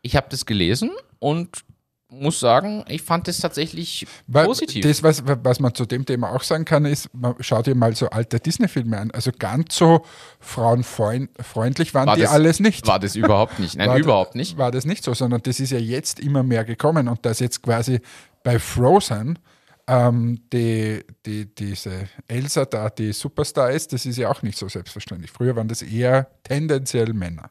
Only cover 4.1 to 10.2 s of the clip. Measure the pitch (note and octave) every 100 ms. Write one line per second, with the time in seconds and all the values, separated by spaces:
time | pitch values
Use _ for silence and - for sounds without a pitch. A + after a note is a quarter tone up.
4.1 | - - C3 F3 B3+ D#4+ A#2 D3 D3 D#3
5.1 | C#3+ C3 C3 B2 B2 C3 - A#2 B2 C3+
6.1 | B2 A#2+ - - D#3+ D#3 D3+ D3 D3+ -
7.1 | B2+ B2 B2 B2 C3 B2 B2+ A#2 A2 A#2+
8.1 | A2 A2+ A#2+ D#3+ - G#3+ - A#2 A2 G#2+
9.1 | - B2+ - A2+ B2 E3 - E3 E3 -
10.1 | -